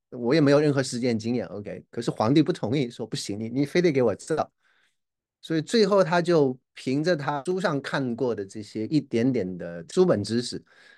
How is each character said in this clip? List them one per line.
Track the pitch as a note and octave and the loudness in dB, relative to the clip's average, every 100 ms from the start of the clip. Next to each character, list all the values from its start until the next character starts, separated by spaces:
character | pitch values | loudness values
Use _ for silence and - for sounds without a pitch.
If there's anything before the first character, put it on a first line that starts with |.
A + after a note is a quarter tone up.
| _ | _
我 | B2+ A#2+ | -6 0
也 | D#3+ | 4
没 | C#3+ | 6
有 | C#3+ | 4
任 | D3+ | 4
何 | C#3 | 0
实 | C3 A#2+ | -2 -2
践 | B2 A2+ | -2 -2
经 | A2+ | -2
验， | B2 F2 | -4 -6
OK。 | G2 G2+ F#2 - | -10 -12 -14 -12
可 | A#2 | -6
是 | C3+ | -6
皇 | - A2 | 0 4
帝 | D3+ | 4
不 | D#3 | 2
同 | E3+ G#2+ D3 | 0 -2 -2
意， | A#2+ | -4
说 | - A2 | -6 -10
不 | |
行， | - - G2+ | -8 -8 -8
你， | A2+ | -6
你 | C3 C#3+ | -4 0
非 | F3+ | 2
得 | F3 | 2
给 | C3 | 2
我 | A#2+ | 0
造。 | F#2+ - D3+ - _ _ _ _ _ _ _ _ _ | 0 -4 -4 -4 _ _ _ _ _ _ _ _ _
所 | - D#3+ | -4 -4
以 | |
最 | D#3 A#3 F#3+ | 0 2 4
后 | G3+ | 4
他 | D#3+ F3+ | 4 2
就 | F3 E3+ C3+ C3 _ | 4 4 4 0 _
凭 | - C3 C#3 | -10 -4 -2
着 | D#3+ | 0
他 | E3 C#3+ C#3+ | -2 -2 -4
书 | C3+ F#3 | -4 -2
上 | F3+ C#3+ | 0 -2
看 | C#3 D#3 B2+ A#2 | -4 -4 -4 -2
过 | B2+ | -2
的 | G#2 | -2
这 | G2 A2 | -6 -12
些 | G#2 G#2+ A2+ | -10 -6 0
一 | D3+ | -2
点 | - A2+ C3 | 0 0 2
点 | A#2+ F#2 F2 | 0 -2 -6
的 | F2 E2+ - | -10 -12 -6
书 | F#3 | 2
本 | F3+ G#2+ | 4 4
知 | G2+ A#2 | 0 -2
识， | B2 - _ _ - | -4 -10 _ _ -20